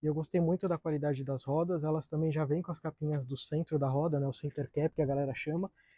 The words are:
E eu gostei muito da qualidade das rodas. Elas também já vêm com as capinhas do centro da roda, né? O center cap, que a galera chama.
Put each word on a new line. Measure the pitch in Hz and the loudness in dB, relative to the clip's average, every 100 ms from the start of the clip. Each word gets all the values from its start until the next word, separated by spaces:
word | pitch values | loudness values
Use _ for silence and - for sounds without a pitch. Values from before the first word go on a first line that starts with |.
E | 151 | 0
eu | |
gostei | 151 156 185 | -2 0 2
muito | 165 180 190 | 4 2 0
da | 165 | -2
qualidade | 165 151 147 135 | 0 0 2 0
das | 135 135 | -2 -4
rodas. | - 147 175 175 | 0 0 2 0
Elas | 151 156 - | 2 0 0
também | 151 160 | 0 2
já | 151 147 | 2 2
vêm | 151 | 0
com | 180 | -2
as | 160 | -6
capinhas | 160 - 151 151 127 | -8 -4 -2 -2 -2
do | 135 | -6
centro | - 151 165 156 | -4 -4 0 0
da | 135 | 2
roda, | 135 160 147 | 2 2 2
né? | 139 | 0
O | |
center | 131 147 - 139 | -2 -6 -4 -4
cap, | - 156 | 0 0
que | - | 2
a | 139 | 0
galera | 139 139 | 2 0
chama. | 127 - 160 190 _ _ | -2 -4 -2 -4 _ _